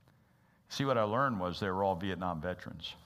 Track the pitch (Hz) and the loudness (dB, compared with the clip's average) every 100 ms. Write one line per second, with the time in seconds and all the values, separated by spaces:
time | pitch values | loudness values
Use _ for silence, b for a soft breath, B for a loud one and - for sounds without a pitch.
0 | b b b b b b b - 139 120 | b b b b b b b -2 2 4
1 | 104 113 139 104 90 82 101 92 98 87 | 4 4 2 2 -2 0 0 2 2 2
2 | 98 90 90 82 90 90 - - - - | -2 -2 -2 -2 -4 -6 -8 -12 -12 -12